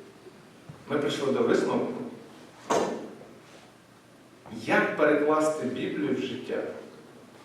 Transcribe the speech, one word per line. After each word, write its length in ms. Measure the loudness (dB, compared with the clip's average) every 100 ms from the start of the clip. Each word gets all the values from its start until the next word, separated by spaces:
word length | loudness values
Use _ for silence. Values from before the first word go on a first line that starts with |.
| -18 -20 -20 -20 -20 -20 -20 -18 -2
Ми 80 | 0
прийшли 360 | 0 0 2
до 100 | 2
висновку, 500 | 4 4 4 0 0 -4 -8 -12 -18 -20 -20 -12 0 0 0 -4 -10 -14 -18 -20 -20 -20 -20 -20 -20 -20 -20 -20 -20 -20 -16
як 460 | -10 0 2 2 4
перекласти 680 | 4 6 4 4 4 2 -2
Біблію 500 | -2 -2 -2 0 0
в 40 |
життя. 440 | -2 -6 -4 -4 -4 -8 -14 -18 -20 -20 -20 -20